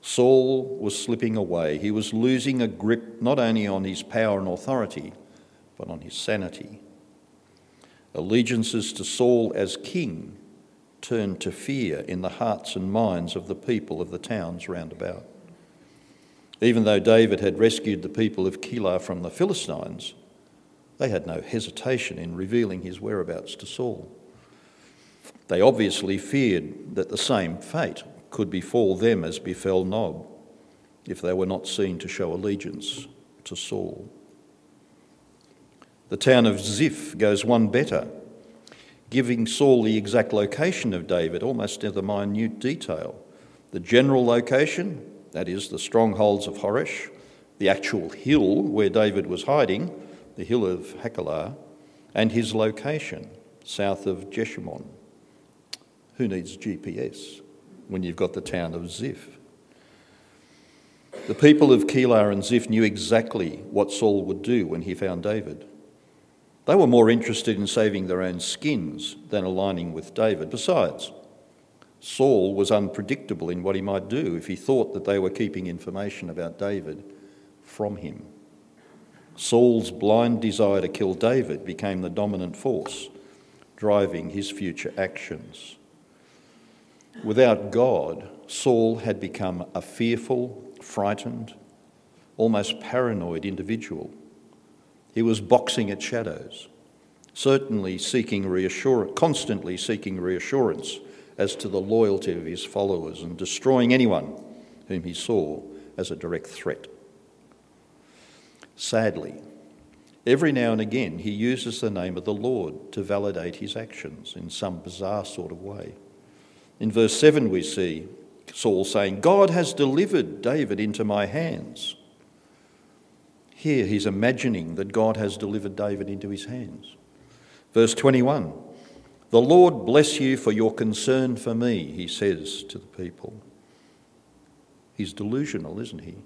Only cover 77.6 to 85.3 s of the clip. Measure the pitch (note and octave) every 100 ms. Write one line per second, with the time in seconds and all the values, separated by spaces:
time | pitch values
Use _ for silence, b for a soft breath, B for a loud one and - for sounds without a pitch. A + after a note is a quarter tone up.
77.6 | - - G#2 G2 D#2 D2 - - - -
78.6 | _ _ B B B B B - - A#2
79.6 | B2 A#2 A2 - G2+ A2 A#2+ A2+ A2+ F#2+
80.6 | G2+ G2 F2 - G2 F#2 A2+ C3 G#2 D2
81.6 | - E2+ G2+ F#2 F2+ F2+ G#2 G2 F2+ -
82.6 | C3+ G2+ - - - B B B B B
83.6 | B - G#2+ G#2 G2 E2 E2+ G2 G2 -
84.6 | F#2+ D#2+ F2+ - F#2+ - -